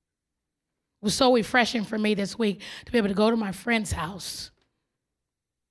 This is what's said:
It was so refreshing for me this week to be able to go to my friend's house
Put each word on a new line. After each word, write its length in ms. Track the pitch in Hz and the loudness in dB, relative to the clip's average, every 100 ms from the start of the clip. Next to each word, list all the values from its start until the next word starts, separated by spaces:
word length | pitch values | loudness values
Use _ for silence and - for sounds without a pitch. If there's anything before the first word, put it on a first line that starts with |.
| _ _ _ _ _ _ _ _ _ _ | _ _ _ _ _ _ _ _ _ _
It 40 | |
was 100 | 208 | -4
so 180 | - 262 | 2 4
refreshing 520 | 247 196 254 226 240 | 4 4 2 2 0
for 120 | 196 220 | -4 -2
me 180 | 214 | 0
this 220 | 202 196 - | 0 -2 -2
week 240 | 214 202 - - | -2 -2 -10 -16
to 80 | - | -2
be 60 | 240 | 0
able 100 | 202 | 2
to 60 | |
go 160 | 202 214 | 2 2
to 60 | 233 | 2
my 160 | 202 | -2
friend's 400 | 185 240 226 202 | -6 -2 0 0
house 580 | - 160 196 - - - _ _ _ _ _ _ _ _ _ _ _ _ | -4 -6 -8 -12 -12 -14 _ _ _ _ _ _ _ _ _ _ _ _